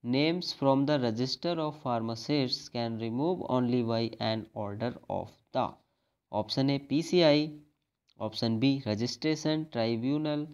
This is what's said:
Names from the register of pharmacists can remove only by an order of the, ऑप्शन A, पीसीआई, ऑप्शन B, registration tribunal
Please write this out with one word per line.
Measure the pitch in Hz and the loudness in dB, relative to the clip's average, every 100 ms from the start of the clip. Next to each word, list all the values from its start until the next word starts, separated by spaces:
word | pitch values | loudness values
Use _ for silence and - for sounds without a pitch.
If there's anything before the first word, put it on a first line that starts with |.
Names | 120 131 156 175 170 - | 0 2 2 0 -4 0
from | 139 135 139 | 4 4 4
the | 147 | 2
register | 123 110 131 - 170 165 | 0 0 -4 -2 -4 -2
of | 151 147 | -4 -4
pharmacists | 131 117 113 113 - 147 127 - - | -4 -2 -2 -6 -2 0 0 -4 -6
can | 120 117 113 | -4 -4 -4
remove | 113 120 160 180 - | -4 -2 -2 -2 0
only | 127 123 123 | 0 2 2
by | 113 113 113 - 113 | 2 0 -2 -2 -2
an | 110 - 110 | -2 -4 -8
order | 101 104 117 - - | -8 -4 -6 -6 -6
of | 98 90 - _ | -6 -6 -14 _
the, | 135 113 - _ _ _ _ _ | -2 -2 -6 _ _ _ _ _
ऑप्शन | 104 107 - 135 | -4 -2 0 2
A, | 139 143 | 0 0
पीसीआई, | 139 165 180 160 147 156 - - _ _ _ _ - | -2 2 6 6 6 2 -8 -20 _ _ _ _ -8
ऑप्शन | 107 - 117 113 | -8 -2 0 4
B, | 135 139 | 2 2
registration | 110 107 123 - 156 151 151 156 156 | 0 -2 -2 -2 -2 0 0 -2 -2
tribunal | 120 113 117 127 147 151 147 151 | -2 0 0 0 0 0 -2 -6